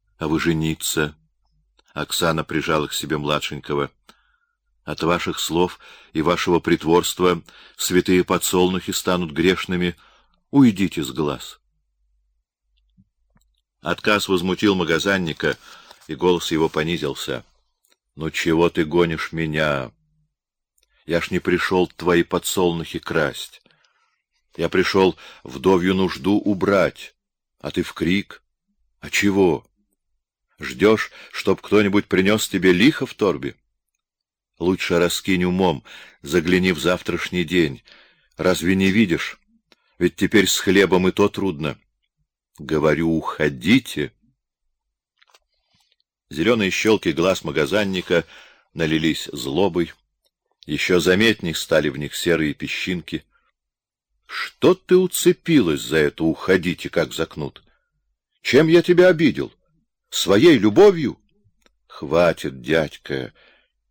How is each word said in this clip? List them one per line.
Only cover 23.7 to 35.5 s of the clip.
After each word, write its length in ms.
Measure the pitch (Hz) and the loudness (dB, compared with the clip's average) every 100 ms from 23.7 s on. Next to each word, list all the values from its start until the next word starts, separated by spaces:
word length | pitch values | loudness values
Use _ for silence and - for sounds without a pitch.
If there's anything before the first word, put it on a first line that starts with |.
| _ _ _ _ _ _ _ _ - | _ _ _ _ _ _ _ _ -6
Я 140 | 82 | -2
пришел 480 | 92 90 98 92 - - - | 0 2 4 2 0 -10 -20
вдовью 520 | - 67 78 92 92 95 | -16 -2 2 2 2 0
нужду 380 | 92 - 85 | -2 -2 0
убрать, 840 | 104 - 95 95 98 76 - - _ _ _ _ _ | 0 0 -2 2 2 2 -2 -18 _ _ _ _ _
а 120 | 71 | -8
ты 120 | 90 | -6
в 100 | 82 | -6
крик. 480 | - 82 98 - - _ _ _ _ _ _ | -4 -2 -2 -4 -14 _ _ _ _ _ _
А 100 | - | -8
чего? 560 | - 101 98 92 69 - _ _ _ _ _ _ _ _ - | -2 0 2 2 0 -6 _ _ _ _ _ _ _ _ -16
Ждешь, 520 | 71 64 101 110 - - - | -12 2 4 4 0 -14 -16
чтоб 280 | - - 92 | -6 -2 -2
кто-нибудь 460 | - 101 101 101 - | 2 2 4 0 0
принес 420 | 92 95 107 - | 2 2 0 -2
тебе 240 | 95 90 | 0 2
лихо 340 | 87 127 - 135 | 4 4 2 -4
в 80 | - | -2
торбе? 400 | 98 71 69 - _ _ _ _ _ _ _ _ _ - | -2 -2 -6 -12 _ _ _ _ _ _ _ _ _ -4
Лучше 380 | 87 92 - 87 | -2 -2 0 0
раскинь 460 | 87 - - 92 | 0 -2 -2 0
умом, 400 | 90 | 0